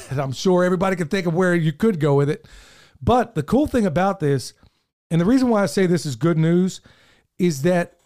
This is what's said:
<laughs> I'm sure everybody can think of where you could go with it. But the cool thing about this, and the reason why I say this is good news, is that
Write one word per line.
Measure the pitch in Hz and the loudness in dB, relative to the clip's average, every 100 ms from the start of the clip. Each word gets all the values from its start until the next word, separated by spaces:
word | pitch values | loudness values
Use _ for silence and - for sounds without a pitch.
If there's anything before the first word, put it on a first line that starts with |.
| - | -8
<laughs> | |
I'm | 127 135 | -6 -6
sure | 127 190 180 | -4 0 2
everybody | 180 185 190 180 | 2 0 -2 -4
can | 156 | -4
think | 196 175 | -4 -2
of | |
where | 165 185 | 0 0
you | 175 160 | 2 0
could | - 226 175 | 0 -2 0
go | 147 | 0
with | 143 143 | 2 0
it. | 156 - - - - - _ | -4 -10 -20 -20 -20 -20 _
But | 135 247 233 | 0 2 0
the | 160 | -4
cool | 139 240 294 | 0 0 2
thing | 254 196 | 0 0
about | 151 196 190 | 0 -2 -2
this, | 147 135 - - _ _ _ _ _ | -2 -2 -4 -16 _ _ _ _ _
and | 165 | 0
the | |
reason | 175 262 254 | 2 2 2
why | 214 | 2
I | 196 | 0
say | - 185 | 0 2
this | 175 | 0
is | 151 | -2
good | 117 160 160 | -2 0 2
news, | 160 175 185 - - _ _ _ _ _ | 2 2 0 -4 -18 _ _ _ _ _
is | 180 139 | -2 0
that | 160 180 175 _ | 0 0 -2 _